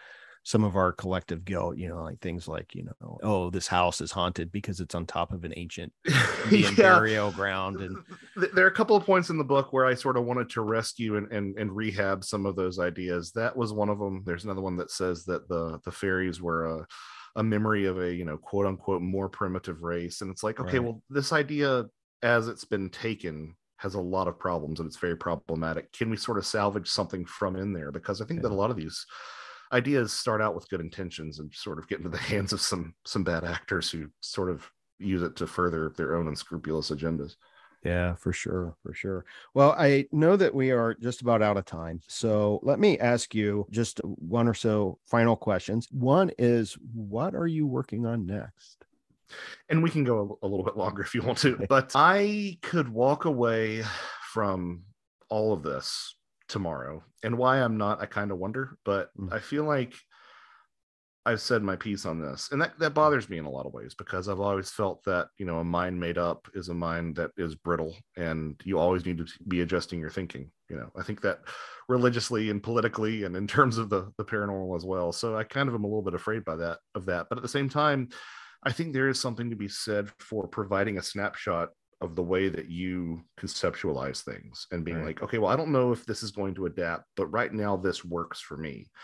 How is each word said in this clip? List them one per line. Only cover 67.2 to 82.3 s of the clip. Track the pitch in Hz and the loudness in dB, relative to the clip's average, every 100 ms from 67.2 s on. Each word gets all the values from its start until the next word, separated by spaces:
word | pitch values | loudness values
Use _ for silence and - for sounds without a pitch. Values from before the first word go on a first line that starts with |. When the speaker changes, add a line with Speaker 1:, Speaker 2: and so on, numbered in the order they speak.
| 80 - | -4 -4
Speaker 2:
is | 85 | -6
brittle, | 78 85 82 80 87 - - | -4 -2 0 -2 -8 -14 -6
and | 85 80 78 71 | -4 -2 -4 -6
you | 92 87 | -2 2
always | 87 92 | 4 4
need | 87 85 | 0 -4
to | 85 - 101 | -6 -10 -2
be | 87 | 0
adjusting | 85 87 - 87 | 2 0 -2 -6
your | 76 | -6
thinking. | - 85 67 71 - - | -6 -8 -8 -14 -18 -14
You | 78 | -12
know, | 57 - | -10 -10
I | |
think | 95 104 | -8 -4
that | 101 - - - - - - | -2 -2 -6 -14 -14 -12 0
religiously | 123 123 117 - 117 107 | 4 4 4 0 0 0
and | 104 | 0
politically | 117 117 113 113 107 110 | 0 2 2 0 -2 0
and | 95 90 | -2 -4
in | 101 | 0
terms | 143 131 113 | 4 4 4
of | 107 | 0
the, | 98 95 - | 0 0 -6
the | |
paranormal | 104 107 101 98 92 87 | -4 -2 -2 -2 -4 -4
as | |
well. | 92 92 87 | -2 -2 -2
So | 85 117 110 | -2 -2 -2
I | |
kind | 110 135 139 | -2 -2 0
of | |
am | 117 | 0
a | 104 | -2
little | 107 | -2
bit | 95 | -2
afraid | 87 - 110 | -4 -2 -4
by | 85 80 | -4 -4
that, | 85 82 _ | -4 -6 _
of | 104 92 | -8 -2
that. | 87 85 | -2 -2
But | 117 | -6
at | |
the | 120 | -4
same | 143 139 | -2 0
time, | 147 151 139 123 - - - - - | 2 2 2 -2 -8 -16 -18 -20 -6
I | 135 | -2
think | 127 165 | -2 -2
there | 131 135 | 0 2
is | 127 | 2
something | 131 113 120 | -2 -4 -4
to | 107 | -4
be | 101 | -6
said | - - 104 101 - | -6 -2 -2 -2 -8
for | - 107 92 | -8 -6 -4
providing | - 98 98 104 98 | -4 -2 0 0 -2
a | |
snapshot | - 101 104 - - 85 85 - _ _ | -4 -4 -4 -4 -2 -2 -2 -8 _ _
of | 92 82 | -6 -4
the | |
way | 87 | 0